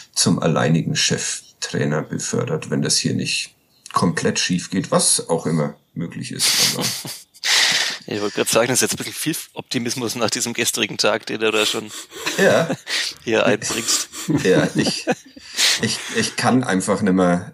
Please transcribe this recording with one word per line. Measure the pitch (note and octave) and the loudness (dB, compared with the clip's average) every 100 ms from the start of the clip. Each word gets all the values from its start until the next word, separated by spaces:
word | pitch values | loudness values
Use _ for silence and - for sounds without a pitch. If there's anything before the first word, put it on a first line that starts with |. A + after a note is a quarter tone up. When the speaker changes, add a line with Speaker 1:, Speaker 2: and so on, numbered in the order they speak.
| - | -8
Speaker 1:
zum | - - E2+ | 0 2 4
alleinigen | - D2+ A#1+ E2 - - | 2 2 4 2 2 0
Cheftrainer | - - - - - - - - C#2+ D#2 | 0 0 -4 -8 -12 -12 -6 -2 0 -2
befördert, | - - - - - - - | -4 -6 -4 -2 -2 -4 -2
wenn | C#2 | -2
das | D2+ - | 2 2
hier | - | 2
nicht | - - - - _ _ _ - | -2 -2 -4 -6 _ _ _ -4
komplett | - F#2 D#2 - - | 0 2 2 0 0
schief | - F2 - | 0 -2 -2
geht, | F#2+ - | -4 2
was | - - - - | 2 2 0 0
auch | E2+ D#3 | -2 0
immer | - - - _ | 0 0 -4 _
möglich | - E2+ - - | -8 -8 -8 -8
ist. | - - - - - | -2 0 2 2 0
Aber | - | -2
Speaker 2:
<laughs> | - - - - - - - - - - - - | -4 -8 -12 -16 -8 0 2 2 2 -2 -4 -6
Ich | G#2+ | -2
wollte | G2+ - | -2 0
gerade | A#2+ | 2
sagen, | A2+ A#2+ | 4 4
das | B2 | 2
ist | |
jetzt | G#2+ | 0
ein | - | -2
bisschen | A#2+ | -6
viel | - D3+ E3 - | -6 -4 -4 -8
Optimismus | - - B2+ A#2+ B2+ A2+ B2 | -14 -6 -4 -2 -2 -4 0
nach | A2 | 0
diesem | B2 A#2 | 0 -4
gestrigen | A2+ A2+ - G#2 G#2+ | -2 -2 0 -2 0
Tag, | A2 G#2+ - | 0 0 -4
den | A#2+ | -2
du | A2 | 0
da | A2 G#2+ | 2 0
schon | A#2 G#2+ - - - - - | -2 -6 -14 -16 -10 -6 2
Speaker 1:
Ja. | F#3+ G#2+ D#3+ - - - | 4 4 2 -4 -4 -4
Speaker 2:
<laughs> | - - B2 | -4 -6 0
hier | A2 G2+ | 2 4
einbringst. | G#2+ B2 A2+ A2+ - - - - D#3 G2 | 2 0 -4 -2 -2 -4 -10 -2 0 4
Speaker 1:
Ja, | F2+ - - | 4 2 0
ich, | - - - - - - - - - - | 0 -2 -2 -4 -4 -20 -12 0 2 2
ich, | A2 - - A2+ | -2 -4 -4 -2
ich | G#2+ - | -2 0
kann | - B2+ | 2 2
einfach | B2 F#2+ G2 G2 | 2 0 2 0
nicht | G#2 | 2
mehr, | F#2 F2+ F2 - | 4 4 2 -2